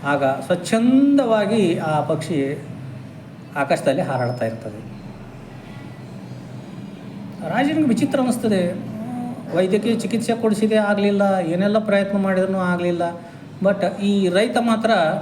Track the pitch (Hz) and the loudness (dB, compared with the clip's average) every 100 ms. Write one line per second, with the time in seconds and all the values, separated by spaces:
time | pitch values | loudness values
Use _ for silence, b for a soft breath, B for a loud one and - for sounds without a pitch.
0 | 139 143 135 135 - 180 - 226 240 262 | 0 2 2 0 0 -2 2 2 6 6
1 | 285 277 247 220 196 226 180 160 160 151 | 6 4 4 2 4 2 2 2 0 0
2 | 147 156 - 160 135 147 - - - - | 0 -2 0 -2 -2 -4 -10 -14 -12 -14
3 | - - - - - 143 139 160 139 135 | -14 -16 -18 -18 -10 -6 0 0 2 0
4 | 123 131 120 - 113 113 110 104 - - | 0 -2 -2 -2 -4 -4 -10 -12 -14 -14
5 | - - - - - - - - - - | -16 -16 -16 -16 -18 -18 -16 -16 -14 -16
6 | - - - - - - - - - - | -16 -14 -14 -14 -14 -14 -14 -14 -14 -14
7 | - - - - 156 202 285 320 285 214 | -14 -14 -14 -10 -4 0 0 2 2 2
8 | 285 269 254 - 226 196 175 185 - - | 2 2 0 0 0 2 0 -4 -8 -8
9 | - - - - - 165 185 208 214 226 | -8 -8 -8 -10 -4 0 2 2 2 -2
10 | 202 226 - 226 226 208 214 220 208 208 | 0 -2 -2 0 0 2 2 4 2 2
11 | 202 202 196 190 165 175 202 214 214 202 | 2 4 4 2 0 2 2 2 4 2
12 | 196 202 196 185 190 190 180 175 175 175 | 2 0 2 2 2 2 2 2 2 0
13 | 170 170 B B B - 185 196 180 - | -2 -4 B B B 0 2 2 0 0
14 | 202 202 185 180 233 247 233 220 220 208 | 2 4 4 4 2 2 2 2 4 4
15 | 160 185 | 4 0